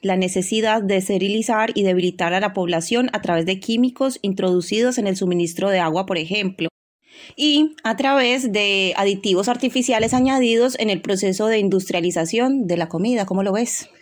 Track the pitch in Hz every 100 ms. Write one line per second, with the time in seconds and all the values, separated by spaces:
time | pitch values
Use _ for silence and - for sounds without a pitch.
0 | 196 185 185 185 185 220 214 220 196 196
1 | 190 196 196 220 220 220 233 - 196 180
2 | 180 180 170 185 202 196 175 170 170 233
3 | 247 208 185 170 165 190 214 226 254 -
4 | 269 254 202 190 185 180 170 208 247 247
5 | 202 190 185 175 170 170 196 190 165 165
6 | 190 175 160 208 190 190 165 - _ _
7 | _ - - - 294 294 311 - 226 226
8 | 269 277 247 254 247 208 202 196 190 -
9 | 202 196 196 180 202 247 254 254 247 226
10 | 226 254 262 269 240 226 254 247 220 190
11 | - 196 202 190 220 220 196 190 185 175
12 | 175 175 165 226 254 277 190 175 165 165
13 | 214 247 190 190 196 196 240 - - -